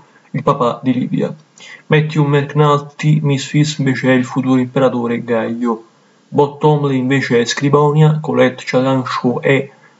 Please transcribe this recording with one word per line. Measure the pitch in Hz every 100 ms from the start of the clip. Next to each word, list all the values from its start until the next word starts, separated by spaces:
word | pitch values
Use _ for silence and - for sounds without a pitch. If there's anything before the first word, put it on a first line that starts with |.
| _ _ _
il | -
papà | - 127 120 -
di | 131
Livia. | 254 - - - - _ _ - - -
Matthew | 156 151 156
McNulty, | 143 143 139 147 147 143 - - 151 156
Miss | 147 135 -
Fizz, | 147 151 -
invece | 131 123 127
è |
il | 127
futuro | 123 135 127 131
imperatore | 127 135 131 120 117 117 117
Gaio. | 113 113 117 120 110 - _ _ _ _
Bob | 135 143 -
Tomley | 151 147 143 131
invece | 127 139 - 120
è |
Scribonia, | 120 - 143 147 147 151 156 156
Colette | - 123 127 -
Cialancio | - 127 131 131 120 - 123 120
è | - 135 - - _